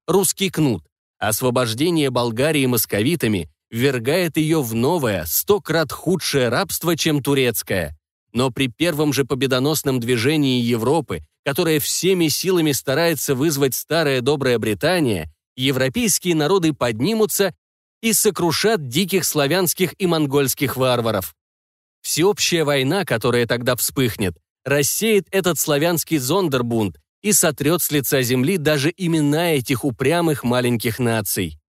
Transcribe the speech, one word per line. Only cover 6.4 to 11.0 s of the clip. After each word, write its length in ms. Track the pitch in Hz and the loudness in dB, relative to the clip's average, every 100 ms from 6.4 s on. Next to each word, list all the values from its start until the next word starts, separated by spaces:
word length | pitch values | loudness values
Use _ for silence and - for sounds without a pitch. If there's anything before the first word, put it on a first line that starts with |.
| 123 | 0
рабство, 480 | 131 190 - 165 165 | 0 -2 -4 -2 0
чем 260 | 165 147 | 0 0
турецкое. 720 | 131 139 127 110 - 98 78 76 _ _ _ | 0 2 0 -2 -4 -4 -4 -10 _ _ _
Но 180 | 113 131 | -2 -2
при 160 | 127 135 | 0 -4
первом 460 | - 170 151 151 | 0 -2 0 0
же 100 | 127 | 0
победоносном 800 | 135 131 135 127 139 147 143 127 | -2 -2 0 2 2 0 0 -2
движении 600 | 117 123 123 156 139 127 | 0 0 2 2 2 2
Европы, 640 | 117 120 120 160 | 2 0 2 0